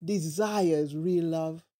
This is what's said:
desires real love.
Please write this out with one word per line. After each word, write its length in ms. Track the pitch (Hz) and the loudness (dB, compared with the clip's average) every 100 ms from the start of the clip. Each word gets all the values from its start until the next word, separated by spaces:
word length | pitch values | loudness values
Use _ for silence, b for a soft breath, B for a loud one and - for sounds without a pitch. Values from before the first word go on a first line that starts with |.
desires 920 | 170 202 160 156 214 208 180 151 147 151 | -2 -2 -2 -2 0 2 4 2 0 -2
real 300 | 170 180 165 | 0 0 0
love. 380 | 160 160 165 - _ | -2 -4 -6 -16 _